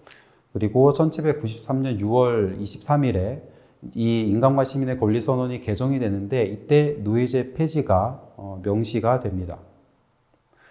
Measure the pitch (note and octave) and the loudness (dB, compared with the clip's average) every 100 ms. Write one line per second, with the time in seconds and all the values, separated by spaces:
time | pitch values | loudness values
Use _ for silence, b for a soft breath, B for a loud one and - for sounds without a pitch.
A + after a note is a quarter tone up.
0 | b b b b _ - G#2+ B2 C#3 C#3+ | b b b b _ -4 0 4 4 4
1 | D#3+ D#3 D#3 C#3 A2 A2 - C3+ C3+ G#2+ | 0 0 -2 -2 -4 -8 -6 -4 -2 -2
2 | G#2 A#2+ B2 A#2 F#2+ G2 G2+ - - D3 | 0 4 4 2 0 -2 -8 -8 0 2
3 | C3 F#2 F#2+ C#3+ - b b b - A2+ | 2 0 -2 -6 -14 b b b -12 -2
4 | A2+ A2+ A2 G#2+ C3+ C#3 C3 C3+ C3 B2+ | 0 0 2 4 4 4 0 0 -2 0
5 | G#2+ A#2 A#2 B2+ B2+ B2 - G2+ C3 C3+ | 2 2 0 -2 -2 -4 -6 -4 -2 -2
6 | A2+ G2 G2 B2+ G2+ G#2 - D3 D3 C#3+ | -2 -4 -2 -2 -2 -4 2 4 4 -2
7 | G#2 A2+ B2 B2+ B2+ - D#3+ D3 - F#2 | 0 0 2 0 -2 -2 -2 0 2 2
8 | A2 C#3 - - G2 F#2+ G2 G#2 A2 A#2 | 2 -6 -16 -18 -14 -8 -2 -2 0 0
9 | A2+ B2+ G#2+ F#2 E2+ D#2+ - _ _ _ | 0 0 -2 -6 -8 -12 -18 _ _ _
10 | _ _ _ _ _ b b | _ _ _ _ _ b b